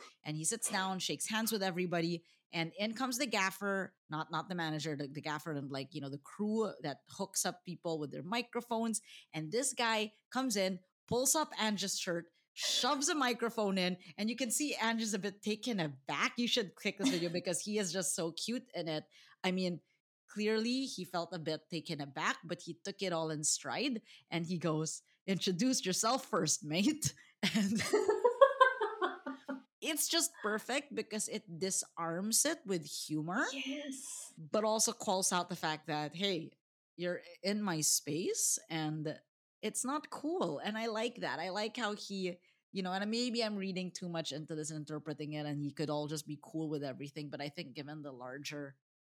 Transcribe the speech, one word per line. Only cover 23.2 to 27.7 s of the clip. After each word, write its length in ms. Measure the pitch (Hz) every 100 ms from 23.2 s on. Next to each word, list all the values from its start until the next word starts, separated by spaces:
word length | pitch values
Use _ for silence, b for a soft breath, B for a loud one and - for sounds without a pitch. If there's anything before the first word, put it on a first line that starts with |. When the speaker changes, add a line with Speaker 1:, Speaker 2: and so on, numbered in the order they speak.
| 160
Speaker 1:
in 140 | 156
stride, 560 | 151 - 139 135 277 220 B B _
and 140 | 165 170
he 120 | 175
goes, 440 | 165 156 156 - b b -
"Introduce 580 | 185 196 175 254 254
yourself 420 | 185 180 220 262 -
first, 380 | 190 156 -
mate." 480 | 147 170 233 302 - -
<laughs> 40 | B _ 196 220
And 260 | 196